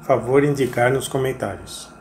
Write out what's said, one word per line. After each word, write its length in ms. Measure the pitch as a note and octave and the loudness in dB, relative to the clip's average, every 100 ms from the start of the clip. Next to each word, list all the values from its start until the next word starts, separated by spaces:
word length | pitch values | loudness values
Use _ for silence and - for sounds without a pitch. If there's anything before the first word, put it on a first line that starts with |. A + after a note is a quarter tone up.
favor 420 | - B2+ A2+ C3+ | 2 0 4 2
indicar 480 | C#3+ C#3 B2+ - A#2+ | 4 2 0 2 2
nos 160 | C3+ - | 2 -2
comentários. 800 | C3+ C3 C3 G#2+ F2+ F#2 - - - | -2 -2 -2 -6 -8 -12 -16 -16 -20